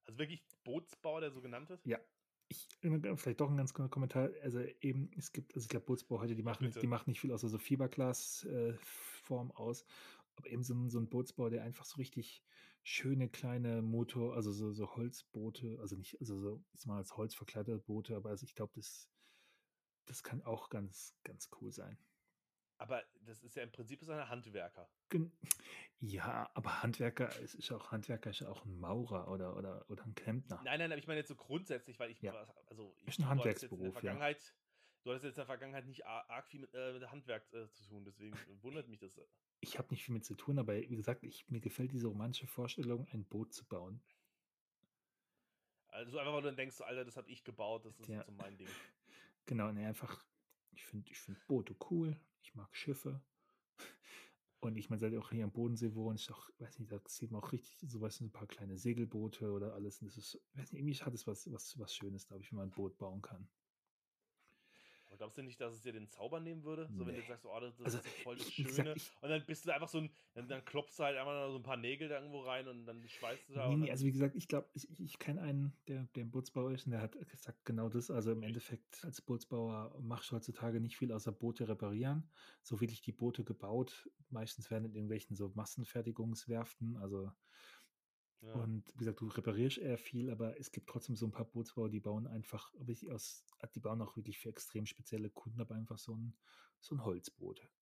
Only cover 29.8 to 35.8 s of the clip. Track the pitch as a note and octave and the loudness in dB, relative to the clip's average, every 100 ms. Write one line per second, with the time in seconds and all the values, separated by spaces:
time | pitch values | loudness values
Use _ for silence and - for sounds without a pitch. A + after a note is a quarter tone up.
29.8 | - - - G#2+ - A2+ C3+ F3 C3 D3 | -6 -8 -6 -6 0 -2 -2 -4 0 2
30.8 | E3 D3+ D3 D#3 D3 C3+ - D#3 F#3+ C3 | 2 0 0 0 0 -6 -2 -2 0 -4
31.8 | - A#2+ A#2+ A#2+ G2+ G#2+ G#2+ - - A2 | -4 -6 -6 -4 -6 -6 -10 -16 -18 -12
32.8 | G#2 - - C3+ C#3+ C#3 A#2 G#2 B2 F#2 | -12 -12 -6 2 6 6 6 4 -2 -2
33.8 | F#2 F#2+ G2 G2+ D3 D3+ - - _ _ | -2 0 -2 2 2 2 -4 -20 _ _
34.8 | - _ - B2+ C#3 B2 B2+ C3 C3+ C3+ | -20 _ -2 -2 -2 -6 -4 -4 -4 -6